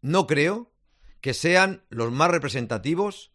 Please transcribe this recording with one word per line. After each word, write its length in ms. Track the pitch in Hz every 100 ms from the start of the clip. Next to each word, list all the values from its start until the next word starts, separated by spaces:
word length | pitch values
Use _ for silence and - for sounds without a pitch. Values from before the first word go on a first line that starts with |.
No 260 | 131 175 175
creo 440 | 143 156 208 240 _ _ _ - -
que 140 | 135
sean 500 | 123 165 180 190 190 _
los 220 | 113 117
más 180 | 127 165
representativos 1000 | 170 139 131 117 113 131 170 202 190 -